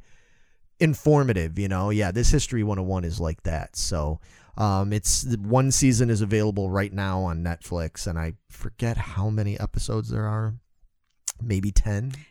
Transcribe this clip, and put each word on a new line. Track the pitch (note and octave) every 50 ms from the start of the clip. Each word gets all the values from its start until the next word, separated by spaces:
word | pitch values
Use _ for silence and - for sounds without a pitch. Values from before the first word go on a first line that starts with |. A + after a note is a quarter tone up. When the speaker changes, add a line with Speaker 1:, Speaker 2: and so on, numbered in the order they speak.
| - _ - - _ _ _ _ - _ _ _ _ _ _ -
Speaker 1:
informative, | E3+ D#3+ C3+ - - D3+ D3+ C#3+ C#3 B2+ G#2 F#2 E2 D#2+ D#2+
you | F#2+ G2+
know? | F#2+ F#2+ F#2 F#2+ G#2
Yeah, | G#2+ G#2+ G#2 F#2
this | F2+ A#2+ A#2+ -
History | - C#3+ - - B2+ A2+ G#2
one | G#2+ G2+ F#2+
oh | F#2
one | F#2 F#2+ F#2 F2
is | E2 E2+ -
like | E2+ D#2+ E2+ - -
that. | F#2 D#2+ D#2 - - -
So, | - - - F#2 D#2+ D2 D2+ D#2 - - - - - - - -
um, | - G#2+ G#2 G2 F#2+ G2 G2+ G#2
it's, | G#2 - - - - - C3 A#2
one | G#2 G2 G#2 A#2+ B2+ C3 C3+
season | C3 - D3 C3 A#2+ A2 B2 A#2
is | A2+ G2+
available | A2 G2 A2 G#2+ G#2+ G#2+ G2 G2+ G2 F#2
right | F#2 G2 G2+ G2+ F#2+
now | G2+ G2 F#2+ F#2 F#2
on | F#2+ F2 E2 E2 E2+
Netflix, | E2+ E2+ - - - F2 F2 E2 D#2+ - - -
and | G2+ E2+
I | E2 D#2+ D#2+ - - _ _
forget | - - - - - - A#2+ A#2 A#2
how | A2+ G2 - - G2+ G2 A2
many | G#2+ G#2+ G#2 G2+ G2+ -
episodes | G#2+ A2+ - G#2+ - - A2+ A2 A2 A2+
there | A#2 A2+ G#2+
are. | G#2+ G#2+ A2 A2 A2+ A2+ A#2+ _ _ _ _ _ _ _ _ _ _ _ _ - - - -
Maybe | A#2 A#2 G2+ F#2+ F#2+ G2+
ten? | F#2+ - - A2 G2+ G2+ A#2 C3+ C3+
Speaker 2:
I | D3 D3+ _